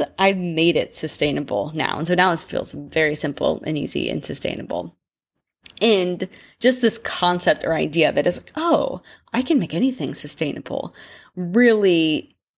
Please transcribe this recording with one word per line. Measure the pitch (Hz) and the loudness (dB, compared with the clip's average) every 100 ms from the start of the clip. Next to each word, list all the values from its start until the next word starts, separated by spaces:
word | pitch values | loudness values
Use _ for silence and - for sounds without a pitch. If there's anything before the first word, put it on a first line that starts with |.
| - - | -4 2
I've | 196 196 | 2 2
made | 175 160 170 156 | 0 2 4 2
it | - | 0
sustainable | - 156 - 147 143 147 104 95 | -4 -6 -2 0 -2 -2 -2 -2
now. | 156 - - | -2 -2 -2
And | 160 | 0
so | |
now | 175 185 | 2 2
it | 165 | 2
feels | - - - | -4 -6 -6
very | 147 147 160 156 151 | -10 -4 0 0 0
simple | 147 139 - - - | -4 -2 -2 -2 -2
and | 156 | -4
easy | - - - | -2 -4 -2
and | - | -4
sustainable. | - - - - - 90 170 - _ _ _ _ _ _ - - | -4 -6 -6 -6 -6 -8 -8 -14 _ _ _ _ _ _ -14 0
And | 226 202 180 175 185 - - - | 2 4 2 -2 -6 -10 -20 -2
just | 247 254 | 0 4
this | 233 - | 2 0
concept | - - 180 180 175 151 - | -4 0 0 2 2 0 0
or | |
idea | 160 156 160 147 | -2 0 2 2
of | - | 2
it | - | 0
is | - | 0
like, | - - | -6 -4
"Oh, | 339 285 - 180 - - _ | 0 2 0 -6 -14 -20 _
I | 226 | -2
can | 254 294 | 2 2
make | 170 | 0
anything | 165 262 254 139 | 0 -2 -2 -6
sustainable," | - 147 - 151 - - - - - - - - - | -6 -6 -4 -4 -6 -6 -6 -8 -12 -20 -20 -16 -8
really | 175 202 247 214 202 170 160 156 - _ _ | 0 4 6 6 4 4 4 0 -4 _ _